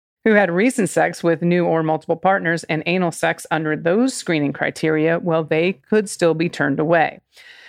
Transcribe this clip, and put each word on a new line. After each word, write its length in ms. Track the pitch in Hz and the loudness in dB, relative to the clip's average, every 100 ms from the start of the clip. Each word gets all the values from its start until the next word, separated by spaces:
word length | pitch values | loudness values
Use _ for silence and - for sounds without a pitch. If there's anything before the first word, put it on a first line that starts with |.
| _ _ 226 | _ _ 2
who 80 | |
had 180 | 208 190 | 4 4
recent 380 | 170 240 254 185 | 2 0 2 0
sex 340 | - 160 170 | 2 0 0
with 180 | 170 165 | 0 0
new 240 | 170 175 170 | 2 2 2
or 160 | 165 | 0
multiple 360 | 160 156 - 165 | 0 -2 -2 -2
partners 460 | 185 196 175 165 - | 0 0 0 -2 -2
and 180 | 156 170 | -4 -2
anal 260 | 180 175 | 0 -2
sex 360 | - 160 165 - | -2 -2 -4 -4
under 260 | 160 156 151 | -4 -2 -2
those 380 | 165 196 262 | 0 0 0
screening 400 | - - 160 143 | -2 -4 -2 -2
criteria, 640 | 147 151 - 160 156 156 170 | -2 -6 -2 -2 0 0 0
well, 260 | 180 160 | 0 -2
they 300 | 156 160 175 | 0 0 0
could 340 | 196 _ 214 196 | -2 _ -2 -2
still 280 | - 170 160 | 0 0 2
be 140 | 170 | -2
turned 300 | - 147 143 | -2 -2 0
away. 400 | 156 165 147 - _ _ - - | 2 2 2 -2 _ _ -20 -20